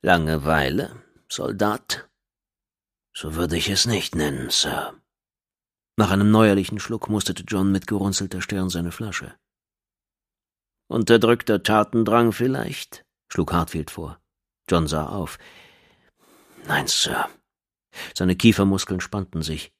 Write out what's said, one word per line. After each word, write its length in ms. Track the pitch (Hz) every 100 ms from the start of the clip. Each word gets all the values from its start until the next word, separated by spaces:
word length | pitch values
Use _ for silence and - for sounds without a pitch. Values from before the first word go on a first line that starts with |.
"Langeweile, 1000 | - 87 78 80 73 78 67 87 - - _ _ _
Soldat?" 840 | - - 101 107 104 - - - _ _ _ _ _ _ _ _ _ _
"So 220 | - 78 80
würde 220 | 87 82
ich 120 | 104
es 160 | 95 117
nicht 300 | 104 - 85
nennen, 340 | 73 67 64
Sir." 460 | - - 76 - - _ _ _ _ _ _ _ _ _ -
Nach 140 | 101
einem 200 | 98 104
neuerlichen 480 | 110 107 98 90 107
Schluck 300 | - 110 -
musterte 340 | 107 - 90
John 300 | 87 101 98
mit 140 | 98 -
gerunzelter 540 | 104 98 92 98 92
Stirn 280 | - 98 92
seine 240 | 90 87
Flasche. 420 | - 110 - - - _ _ _ _ _ _ _ _ _ _ _ _ _ _ _
"Unterdrückter 760 | 117 104 117 113 117 - 101
Tatendrang 680 | - 107 104 117 110 117 117
vielleicht?", 760 | 104 123 131 - - - - _ _ _
schlug 240 | - 78
Hartfield 400 | 87 80 82 76
vor. 300 | - 78 - _ _ _ _ -
John 180 | 85 78
sah 200 | 78 76
auf. 300 | 101 78 - - - - _ _ _ _ _ _ _ _ - -
"Nein, 220 | - -
Sir." 420 | - - - - - _ _ _ _ _ - - -
Seine 220 | 92 92
Kiefermuskeln 640 | 117 101 98 98 - 92
spannten 400 | - 104 92 85
sich. 320 | 78 78 -